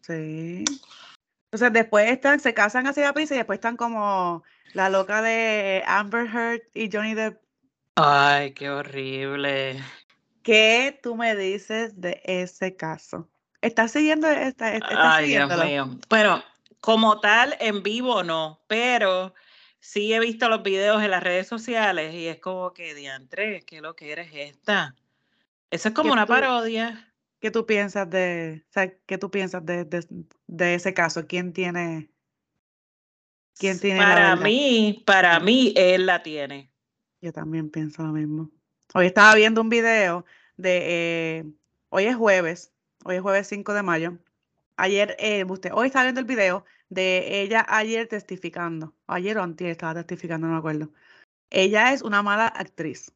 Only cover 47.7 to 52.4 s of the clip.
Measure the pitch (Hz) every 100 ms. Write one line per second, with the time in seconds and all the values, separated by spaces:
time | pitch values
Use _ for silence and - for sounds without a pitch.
47.7 | 214 220 226 226 208 - 180 175 175 170
48.7 | 160 156 _ - 180 190 214 180 156 175
49.7 | 165 165 165 165 175 170 165 165 160 160
50.7 | 151 156 _ _ _ _ _ _ - 190
51.7 | 208 247 269 233 202 202 208